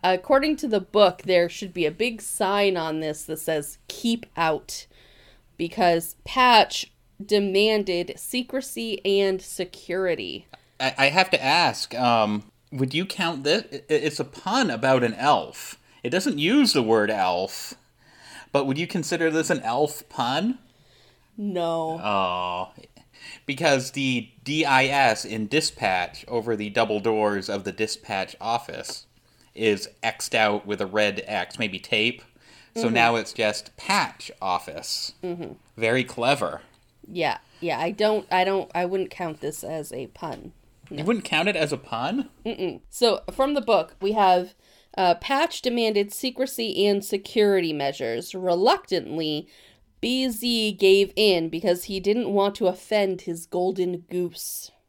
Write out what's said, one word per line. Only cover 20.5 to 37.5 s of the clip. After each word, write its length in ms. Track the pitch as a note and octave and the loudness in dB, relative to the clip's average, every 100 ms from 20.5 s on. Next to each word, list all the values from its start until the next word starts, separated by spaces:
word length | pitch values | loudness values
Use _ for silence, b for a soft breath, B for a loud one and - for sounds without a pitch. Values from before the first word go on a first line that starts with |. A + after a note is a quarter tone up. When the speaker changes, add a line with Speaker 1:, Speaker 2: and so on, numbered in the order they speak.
| B3+ b b b b b b b - | -4 b b b b b b b -10
Speaker 1:
No. 640 | G#3 F3+ E3+ E3 D#3+ E3 | -6 -2 -2 -2 -4 -4
Speaker 2:
Oh, 720 | G3 - F2+ F2+ F2+ F2+ F#2 - - _ _ B B B - | 0 0 0 -2 -4 -6 -8 -12 -20 _ _ B B B -10
because 460 | C3+ E3 C#3 C3 | 0 2 2 0
the 360 | C#3+ C3+ B2 A2 _ | -4 -2 -2 -6 _
D 220 | - D3+ | -6 -2
I 220 | D3 C3 C3 | 4 4 4
S 380 | C#3 C3 A2 | 4 2 2
in 220 | - A2 G#2 | -4 -6 0
dispatch 800 | D3+ - - G#2+ F#2 F2 - - | 0 -2 -2 0 0 -2 -8 -6
over 300 | A#2+ A2 A2 | -6 -2 -4
the 120 | G#2 | -2
double 300 | G2+ A2 G#2+ | 0 0 0
doors 500 | G#2+ A2 G#2+ G2+ F#2 | 0 2 2 0 -4
of 140 | G2+ | -6
the 100 | G2 | -6
dispatch 600 | F#2 A2 - - G2 F#2 - | -4 -6 -6 -6 -6 -6 -6
office 680 | A2+ A#2 - - - - - _ b b b | -4 -4 -4 -12 -12 -14 -16 _ b b b
is 340 | - A2 G2+ - _ | -2 0 0 -4 _
X'd 320 | A2+ - - | -6 -4 -4
out 320 | A#2 G#2+ G#2 G2+ | 2 2 2 -4
with 140 | G2+ | -4
a 60 | G2 | -2
red 360 | G#2 G#2 G2 F#2+ | 0 0 0 -6
X, 340 | G#2 F2+ - | -6 -6 -6
maybe 180 | A2 F#2 | -6 -6
tape. 440 | - A2 A2+ A#2+ - _ b b b | -4 0 0 -2 -18 _ b b b
So 120 | A3+ B2+ | -4 0
Speaker 1:
Mm-hmm. 80 | |
Speaker 2:
now 200 | A#2 A#2 | 4 4
it's 180 | A#2 G2+ | 2 -2
just 440 | - G#2+ - - - | -2 -2 -2 -10 -16
patch 560 | - G3 C#3 - - - | -2 0 0 -6 -18 -8
office. 720 | F#2+ F2+ - E2+ - - - - | -4 -4 -4 -12 -8 -8 -8 -10
Speaker 1:
Mm-hmm. 300 | F3+ F3 C3+ - _ - | -10 -8 -10 -16 _ -4
Speaker 2:
Very 260 | A2+ B2+ | 0 0
clever. 600 | B2 - A#2+ C3+ F#2+ D#2 - _ _ _ - | -2 -2 0 0 -2 -6 -16 _ _ _ -14
Speaker 1:
Yeah, 300 | F3 D#3 - _ | -4 -2 -4 _